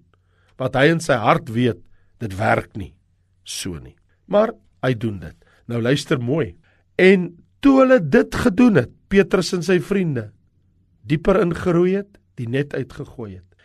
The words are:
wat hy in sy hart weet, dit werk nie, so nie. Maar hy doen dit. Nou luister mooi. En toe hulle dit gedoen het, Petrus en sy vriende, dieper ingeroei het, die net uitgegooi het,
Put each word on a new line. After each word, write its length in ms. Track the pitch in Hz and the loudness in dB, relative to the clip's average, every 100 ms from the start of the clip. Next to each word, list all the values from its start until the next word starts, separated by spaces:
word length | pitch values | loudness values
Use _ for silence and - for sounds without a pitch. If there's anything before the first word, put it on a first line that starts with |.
| _ _ _ _ _ - | _ _ _ _ _ -8
wat 160 | 131 131 | -4 2
hy 140 | 147 170 | 2 2
in 60 | |
sy 140 | 170 127 | 0 -2
hart 320 | 110 160 - | 2 0 -2
weet, 260 | 110 123 107 - _ _ - | -2 -2 -2 -10 _ _ -14
dit 120 | 117 92 | -12 -4
werk 360 | 110 113 - - | -2 -2 -2 -12
nie, 140 | 85 _ _ _ _ _ | -16 _ _ _ _ _
so 340 | - - 98 82 | -16 -12 -12 -12
nie. 160 | 65 - _ _ - | -16 -20 _ _ -4
Maar 240 | 202 226 - _ _ | 0 0 -4 _ _
hy 100 | 131 123 | -4 -4
doen 220 | 113 98 | -4 -8
dit. 140 | 78 - _ _ - | -14 -20 _ _ -10
Nou 100 | 117 | -4
luister 360 | 117 143 - 151 | -2 -2 -2 -4
mooi. 340 | 117 156 113 85 _ _ _ - | -2 -4 -6 -10 _ _ _ 2
En 300 | 180 196 170 - _ _ | 4 4 0 -10 _ _
toe 160 | 277 269 | 2 4
hulle 180 | 262 262 | 6 4
dit 380 | 156 185 220 - 247 | 4 2 2 0 -2
gedoen 360 | 185 247 185 | 4 4 4
het, 120 | 117 - - | 0 -6 -2
Petrus 420 | 196 190 196 175 185 | 0 2 0 -2 -4
en 80 | 160 | 0
sy 120 | 180 | 0
vriende, 460 | - 202 175 131 104 _ _ _ _ _ _ _ - | 0 -2 -2 -4 -8 _ _ _ _ _ _ _ -4
dieper 340 | 156 - 190 | -2 2 2
ingeroei 560 | 175 170 180 170 180 190 | 2 -2 0 2 2 0
het, 180 | 202 _ _ - | -6 _ _ -12
die 140 | 117 | -6
net 220 | 127 143 - | -4 -4 -6
uitgegooi 640 | 123 - 139 - 110 92 | -10 -12 -18 -14 -14 -16
het, 80 | - _ | -20 _